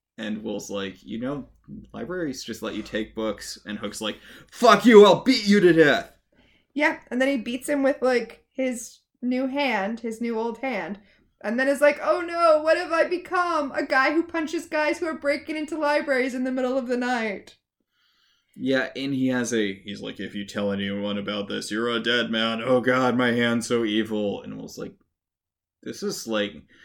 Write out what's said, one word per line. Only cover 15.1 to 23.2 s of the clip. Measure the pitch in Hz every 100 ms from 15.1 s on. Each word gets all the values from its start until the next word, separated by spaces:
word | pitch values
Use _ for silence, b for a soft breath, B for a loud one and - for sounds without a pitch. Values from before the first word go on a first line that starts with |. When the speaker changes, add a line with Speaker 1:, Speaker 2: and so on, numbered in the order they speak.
| 285
Speaker 2:
breaking | 285 302 311 311
into | 302 311
libraries | 294 294 294 262 262
in | 254
the | 254
middle | 262 254 262
of | 247
the | 247
night." | 247 247 220 190 - - _ _ _ _ _ _ _ _ _
Speaker 1:
Yeah, | - 127 131 120
and | - 139
he | 135 131
has | 127 113
a, | 117 104
he's | 98 104 101
like, | 107 107
"If | 95
you | 104 101
tell | 107 101
anyone | 98 98 101 104 104
about | 101 104 101
this, | 107 -
you're | 107 120
a | 117
dead | 117 120 113
man. | 113 113 113
Oh | 120 127
god, | 123 127 127
my | 120